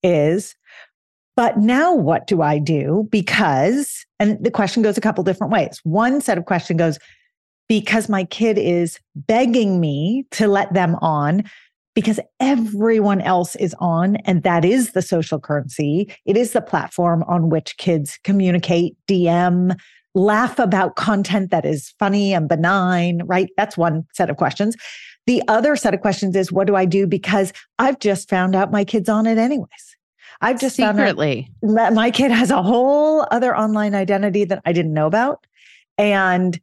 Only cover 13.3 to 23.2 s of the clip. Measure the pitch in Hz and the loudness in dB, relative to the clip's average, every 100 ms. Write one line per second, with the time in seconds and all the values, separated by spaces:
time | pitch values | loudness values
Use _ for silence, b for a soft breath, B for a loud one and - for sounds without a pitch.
13.3 | 180 175 - 185 - 180 165 185 202 - | 0 0 -4 -6 -2 -2 0 0 -2 0
14.3 | 185 180 170 170 254 240 - 180 175 160 | 0 2 2 2 2 0 -2 -2 -2 -2
15.3 | 156 - 147 131 - 147 156 202 - - | -6 -4 -4 -4 -6 -2 -2 -4 -8 -2
16.3 | 202 240 240 - 165 - - 175 170 - | 0 2 -2 -2 -4 -4 -2 0 0 0
17.3 | 175 165 156 - - - 165 143 - - | 0 2 0 -4 -6 -2 -2 -2 -8 -2
18.3 | 196 185 175 175 170 175 - - 190 175 | 0 2 0 0 0 0 -6 -2 0 2
19.3 | 170 180 180 180 180 B B B 196 196 | 2 2 2 0 -2 B B B 0 2
20.3 | 214 247 - 233 190 185 - 196 202 190 | 2 0 0 0 2 0 -2 -2 0 0
21.3 | 202 185 170 147 151 - _ 202 202 202 | -2 0 -2 -2 -4 -6 _ 0 0 0
22.3 | 185 156 165 170 196 180 180 175 170 | 0 0 0 2 2 2 0 0 -2